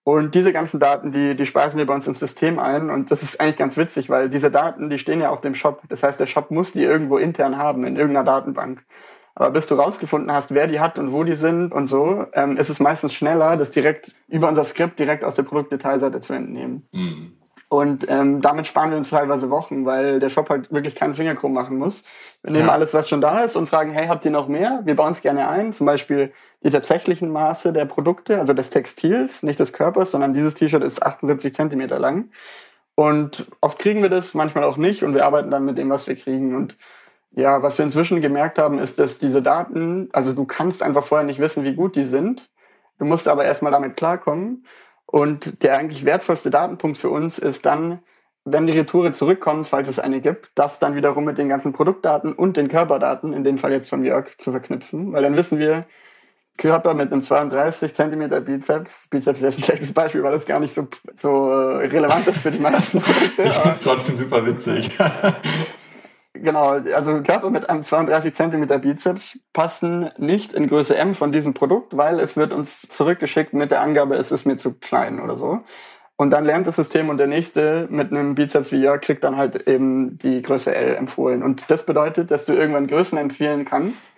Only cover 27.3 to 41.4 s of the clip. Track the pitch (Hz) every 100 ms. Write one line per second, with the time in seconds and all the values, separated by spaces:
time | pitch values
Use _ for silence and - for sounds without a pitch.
27.3 | 151 156 165 175 156 143 - 147 185 -
28.3 | 202 139 135 131 139 - - 165 233 262
29.3 | - 151 143 - - 156 196 185 139 139
30.3 | 135 151 151 156 151 139 - - - 143
31.3 | 139 139 - 156 135 131 139 135 170 240
32.3 | - - - - _ _ - 151 151 147
33.3 | - - - 147 - 208 214 196 185 180
34.3 | 156 156 151 147 139 180 208 147 139 143
35.3 | 147 - 139 135 247 135 139 - 131 -
36.3 | 131 135 131 139 - - - _ _ _
37.3 | - 135 139 143 139 147 147 170 175 147
38.3 | 143 160 - 151 139 131 - 139 - 139
39.3 | 135 135 160 175 165 165 185 185 143 131
40.3 | 131 135 - 175 175 160 143 143 151 147
41.3 | 135